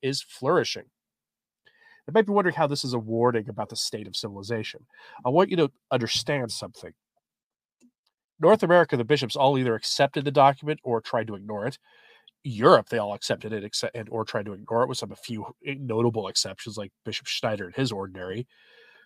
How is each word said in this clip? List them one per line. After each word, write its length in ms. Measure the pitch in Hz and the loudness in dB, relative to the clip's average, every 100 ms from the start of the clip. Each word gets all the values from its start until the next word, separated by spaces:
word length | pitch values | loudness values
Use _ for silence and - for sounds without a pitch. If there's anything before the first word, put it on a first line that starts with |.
is 200 | 135 143 | -6 -6
flourishing." 640 | - - 135 170 113 98 - _ _ _ _ _ _ _ _ _ _ _ - | -8 -4 0 2 0 -6 -14 _ _ _ _ _ _ _ _ _ _ _ 0
You 60 | |
might 140 | 196 202 | 2 4
be 80 | |
wondering 220 | 202 180 160 | 2 2 2
how 120 | 147 | 0
this 160 | 143 | 0
is 100 | 135 | -4
a 60 | 123 | -4
warning 480 | 110 113 120 117 101 | -2 2 2 2 -2
about 220 | 101 104 | -8 -8
the 80 | 107 | -6
state 300 | - 107 104 | -8 -8 -10
of 80 | - | -10
civilization. 680 | 107 98 98 113 107 - _ _ - - 127 | -10 -10 -6 -6 -6 -14 _ _ -20 -8 2
I 40 | |
want 200 | 156 190 | 2 4
you 60 | 175 | 2
to 160 | 143 - _ | 0 -2 _
understand 640 | 131 117 - - 143 117 | -2 -2 -2 -2 -4 -4
something. 400 | - 95 - 90 - _ _ _ _ _ _ _ _ _ _ _ _ _ - | -8 -12 -14 -20 -20 _ _ _ _ _ _ _ _ _ _ _ _ _ 2
North 200 | 160 214 | 6 6
America, 360 | 170 175 160 127 | 6 6 6 0
the 80 | 113 | 0
bishops 320 | 143 123 143 | 0 0 0
all 200 | 135 135 | 2 2
either 160 | 123 | 0
accepted 520 | 110 - - 139 151 143 | -2 -2 0 0 0 0
the 60 | |
document 500 | 143 139 139 147 156 | 6 6 4 -4 -6
or 160 | 127 113 | -2 -2
tried 280 | - 120 113 | -2 -4 -4
to 80 | 98 | -8
ignore 300 | 104 104 117 | -10 -6 -6
it. 140 | - _ _ _ _ _ _ | -8 _ _ _ _ _ _
Europe, 460 | 143 107 143 139 - | -10 4 8 8 6
they 80 | 117 | -2
all 160 | 104 | -4
accepted 400 | 101 - 101 107 | -4 -4 -4 -4
it 100 | 107 | -8
except, 320 | 104 - 117 117 | -6 -6 -6 -8
and, 140 | 107 | -6
or 160 | 113 107 | -6 -4
tried 220 | 117 101 | -4 -6
to 40 | |
ignore 320 | 98 - 117 | -10 -2 0
it, 60 | 127 | 0
with 80 | 127 | 0
some, 160 | 104 | -2
a 20 | - | -2
few 400 | - 110 - - | -6 -8 -10 -12
notable 640 | 143 139 131 110 117 110 95 | -10 -8 -2 2 2 2 -2
exceptions, 500 | - 95 98 113 104 | -4 -4 -8 -12 -10
like 140 | 101 _ 110 | -12 _ -10
Bishop 200 | - - | -10 -8
Schneider 420 | - 117 104 90 | -4 -2 -4 -4
and 80 | 131 | -4
his 140 | 131 | -4
ordinary. 580 | 101 95 92 90 107 127 _ _ _ - _ | -4 -8 -10 -8 -8 -10 _ _ _ -20 _